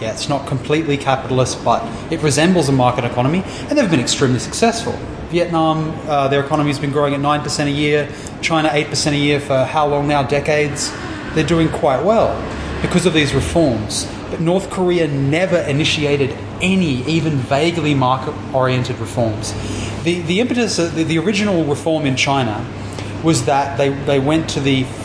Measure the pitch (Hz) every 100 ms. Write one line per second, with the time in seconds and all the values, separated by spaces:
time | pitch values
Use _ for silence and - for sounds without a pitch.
0 | 110 107 - 139 - 135 - 151 151 143
1 | 139 131 123 127 123 - - 110 - -
2 | - 165 156 139 170 180 139 135 123 123
3 | 120 123 131 180 - - - 294 214 147
4 | 113 - 135 123 - - 226 220 120 98
5 | - - - 170 170 165 160 156 156 156
6 | 151 143 139 143 139 156 147 135 143 143
7 | 143 143 143 147 143 - 143 143 147 147
8 | 143 - - - - 160 156 147 151 147
9 | 156 143 143 143 - 131 127 156 147 143
10 | 143 147 131 143 160 151 147 139 - -
11 | - - - 160 151 170 160 - 156 127
12 | 175 226 117 104 - - - - - 175
13 | 170 156 139 139 - 170 151 110 107 -
14 | - - - - 165 190 190 - 180 175
15 | 156 139 135 156 185 170 151 139 151 160
16 | 143 143 131 - - - 180 190 165 127
17 | 127 165 156 143 117 139 165 170 151 139
18 | 127 131 151 143 - 135 127 127 123 113
19 | 110 - 113 104 - - - - - -
20 | 165 175 160 185 247 247 214 - 170 156
21 | 151 160 165 196 208 175 147 143 165 160
22 | 143 127 143 139 117 104 127 - - -
23 | - - 160 139 147 139 - - 139 139
24 | 143 139 135 160 160 151 139 135 127 -